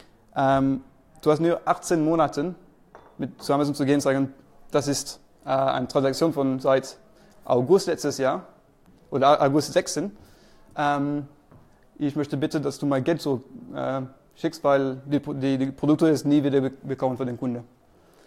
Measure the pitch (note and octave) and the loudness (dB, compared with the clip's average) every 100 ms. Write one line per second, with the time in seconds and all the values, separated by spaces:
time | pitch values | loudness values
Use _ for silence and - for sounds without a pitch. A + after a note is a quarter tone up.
0 | - _ _ - C3+ C3+ C3+ C3 - _ | -20 _ _ -2 2 2 2 -2 -6 _
1 | _ - D3+ D3+ E3+ E3 - F3 - E3+ | _ -4 0 2 2 0 0 -2 0 0
2 | D3+ E3 C#3+ C#3+ F3 F3 - _ _ - | 2 2 0 0 -6 -8 -18 _ _ -20
3 | - - C#3 - - C#3 C#3+ C#3 C3+ C#3+ | -18 -10 -10 -6 -2 0 0 0 2 2
4 | C#3+ C3+ C3+ - _ - - D3 C3+ C#3 | 2 0 -2 -6 _ -20 -4 -2 0 -2
5 | - - _ _ C#3+ C3+ C3+ C3 B2 D3 | -6 -14 _ _ -2 0 0 -2 -2 0
6 | C3+ C3+ E3 C#3+ C3+ C3 C#3 C3+ - - | 0 2 0 0 -2 0 2 2 0 -12
7 | - _ - - - B2 B2+ F#3+ F#3 D#3+ | -20 _ -20 -10 -2 0 4 2 2 -4
8 | D3 C#3 C3 F3+ - - _ _ _ _ | -4 -2 -2 -2 -6 -20 _ _ _ _
9 | - C#3 C3+ D3+ C#3+ D3 D3 F3 F#3 D3+ | -6 2 4 6 4 2 2 0 0 -2
10 | G3 - - - _ - - - D3 C#3+ | -6 -8 -20 -20 _ -20 -12 -4 0 0
11 | C#3+ D3 C#3 _ _ - _ _ _ - | -2 -4 -8 _ _ -20 _ _ _ -6
12 | D3 D3+ C#3+ C#3 D#3 D#3 C#3 C#3 C#3+ C3+ | -4 -2 -4 -2 -2 -2 -4 -4 -2 0
13 | C3 E3 D3 B2+ - - - C#3 C3 C3+ | 0 -2 -2 -4 -6 -20 -14 -8 -4 -4
14 | C3 - _ - E3 D#3+ C#3+ C#3 C3+ C3 | -8 -14 _ -8 -8 -2 2 2 2 -4
15 | C#3 C#3+ D3 C#3+ C3+ C3 C3+ - C#3+ D3+ | -2 -4 -2 -4 -2 0 -2 -2 0 4
16 | D#3+ C#3+ C#3+ D3 C#3 C3+ C3 - C#3+ C3 | 4 2 2 2 4 2 0 -4 -8 -4
17 | C3 B2 B2+ A#2 B2+ A#2+ - _ _ _ | -2 -2 -6 -6 -6 -6 -10 _ _ _
18 | _ _ | _ _